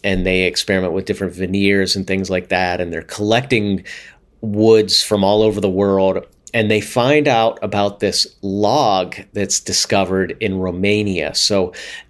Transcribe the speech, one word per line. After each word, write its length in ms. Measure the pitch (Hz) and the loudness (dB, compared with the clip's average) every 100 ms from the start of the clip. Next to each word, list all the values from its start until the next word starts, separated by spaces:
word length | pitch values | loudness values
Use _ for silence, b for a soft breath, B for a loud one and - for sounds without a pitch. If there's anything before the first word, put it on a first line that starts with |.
and 240 | 101 92 92 | -2 0 2
they 160 | 92 | 2
experiment 500 | 90 - - 95 92 | 0 -2 -2 0 0
with 120 | 90 | -2
different 300 | 95 95 95 | -4 -4 -6
veneers 600 | 85 92 98 98 101 92 | -6 -4 0 2 2 0
and 100 | 98 | -2
things 260 | 92 95 92 | -2 -4 -2
like 180 | 92 90 | -4 -2
that. 320 | 90 90 90 | 0 0 -2
And 120 | 87 | -4
they're 100 | 82 | -6
collecting 800 | - - 104 117 131 117 104 95 B B B B _ _ | -10 -6 0 0 0 0 0 -2 B B B B _ _
woods 640 | 110 104 110 110 104 - | -4 2 6 6 4 0
from 180 | - 104 | 2 2
all 180 | 98 104 | 4 4
over 180 | 110 101 | 4 2
the 100 | 98 | 0
world, 560 | 92 101 95 95 95 - _ - | 2 2 4 2 0 -6 _ -4
and 160 | 117 107 | -2 2
they 100 | 107 | 0
find 480 | - 127 123 151 147 | 0 0 2 2 4
out 300 | 113 113 - | 2 2 0
about 400 | 101 104 101 101 | -4 0 -2 -2
this 260 | 101 - - - | -2 -2 -4 -6
log 760 | 98 98 104 139 120 95 90 - - | -6 0 2 2 2 0 -2 -10 -10
that's 260 | 104 95 - | -6 -4 -4
discovered 720 | - 92 - 101 90 95 90 - | -2 -4 0 0 2 0 -2 -4
in 180 | 107 95 | -4 -2
Romania. 760 | 92 87 98 107 104 90 76 | -4 -2 0 0 0 -2 -4
So 400 | - - 101 90 B B B | -2 0 0 0 B B B